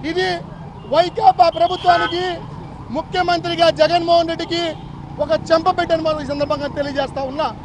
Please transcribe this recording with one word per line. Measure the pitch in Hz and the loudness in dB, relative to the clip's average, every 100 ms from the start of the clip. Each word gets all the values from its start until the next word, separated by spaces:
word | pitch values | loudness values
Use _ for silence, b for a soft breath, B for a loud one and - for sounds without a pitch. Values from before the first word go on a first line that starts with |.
| 277 | -4
ఇది | 339 370 349 - - - - - 285 | -2 -2 -2 -8 -14 -14 -14 -2 2
వైకాపా | 359 392 440 370 339 | 2 4 2 6 4
ప్రభుత్వానికి, | 320 349 359 349 339 339 339 370 339 - - - - - 240 | 4 0 2 2 4 2 -2 -4 -6 -10 -14 -14 -14 -8 -8
ముఖ్యమంత్రిగా | 330 359 359 349 349 339 330 | -4 -2 0 0 -2 4 4
జగన్మోహన్ | 320 311 339 339 339 330 | 6 4 4 4 4 4
రెడ్డికి | 330 330 339 339 302 - - - - | -2 -2 -2 -2 -4 -12 -14 -14 -6
ఒక | 294 311 320 | 0 0 2
చెంపపెట్టని | 330 339 359 339 330 | 2 4 0 2 0
మనం | 311 311 | 0 -2
ఈ | 277 | -4
సందర్భంగా | 285 285 302 285 | -4 -2 -2 -4
తెలియజేస్తా | 294 285 277 269 269 | -4 -4 -2 -4 -4
ఉన్నా. | 269 277 285 208 | -6 -2 -4 -4